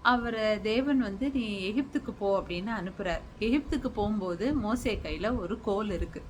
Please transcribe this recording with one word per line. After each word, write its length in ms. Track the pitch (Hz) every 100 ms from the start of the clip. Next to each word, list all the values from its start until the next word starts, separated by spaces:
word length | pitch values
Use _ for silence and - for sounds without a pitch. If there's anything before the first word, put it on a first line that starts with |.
அவரை 600 | 240 247 233 226 214 208
தேவன் 380 | 208 226 269 269
வந்து, 300 | 220 196 269
"நீ 400 | 269 220 202 190
எகிப்துக்கு 380 | 220 277 294 - -
போ" 200 | 202 196
அப்படின்னு 300 | 180 175 208 220
அனுப்புறார். 420 | 180 185 185 165 - -
எகிப்துக்கு 480 | 220 285 - 285 254
போகும்போது 640 | 220 208 214 185 170 233
மோசே 460 | 285 208 247 240 196
கையில 340 | 160 156 202 247
ஒரு 240 | 175 220
கோல் 280 | - 196 214
இருக்கு. 320 | 170 170 -